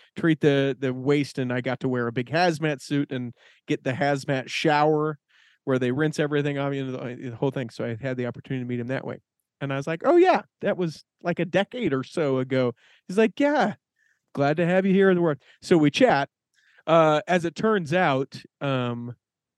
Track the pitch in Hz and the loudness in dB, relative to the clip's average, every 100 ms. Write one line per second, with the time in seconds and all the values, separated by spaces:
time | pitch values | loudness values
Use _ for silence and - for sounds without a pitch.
0 | _ - 165 156 156 139 135 127 135 127 | _ -2 0 2 4 4 2 0 -4 -2
1 | 127 147 139 - 127 123 127 123 131 127 | 0 0 0 -4 -4 -4 -4 -4 -2 -2
2 | 117 120 120 151 180 151 156 139 - 143 | -2 -4 -4 0 0 0 -2 -4 -4 -2
3 | 143 131 123 - _ _ - 147 131 123 | -2 -6 -8 -12 _ _ -6 -4 -4 -2
4 | 143 143 135 135 123 - 160 147 156 151 | 0 -2 -2 -4 -4 -4 0 2 2 2
5 | 156 151 _ _ _ _ - 127 127 131 | -2 -6 _ _ _ _ -2 0 0 0
6 | 156 143 147 143 147 143 139 139 131 127 | -2 0 -2 0 -2 -2 -4 -4 -6 -8
7 | 127 123 131 113 139 139 117 - 120 113 | -8 -10 -12 -4 -4 -4 -8 -8 -8 -6
8 | - 131 120 120 - 135 123 123 120 131 | -6 -6 -6 -8 -8 -8 -6 -6 -6 -6
9 | - - _ _ _ - 139 135 143 165 | -8 -12 _ _ _ -10 -6 -6 -4 -2
10 | 247 349 370 277 - _ 185 202 175 - | 4 6 6 2 -4 _ -4 -2 -4 -6
11 | - _ 175 175 170 175 202 254 214 135 | -18 _ -6 -4 -2 -2 -2 -4 -4 -2
12 | 127 - 147 131 131 131 123 - _ _ | -4 -4 -2 0 0 0 -2 -4 _ _
13 | - 185 220 - 285 294 208 - _ _ | -6 0 0 2 0 2 0 -4 _ _
14 | _ _ _ - 139 156 170 185 196 190 | _ _ _ -2 0 2 2 2 4 4
15 | 190 180 170 143 _ _ - 175 147 - | 4 4 2 -2 _ _ 2 4 4 4
16 | 247 143 143 _ _ _ _ _ - 165 | 4 4 0 _ _ _ _ _ 2 6
17 | 156 151 - 180 165 - 220 208 151 175 | 6 4 2 0 0 -2 0 0 0 2
18 | 175 135 139 - - - 143 131 123 120 | 2 2 -2 -10 -18 -8 -4 -2 -2 -6
19 | 120 117 _ _ _ | -10 -14 _ _ _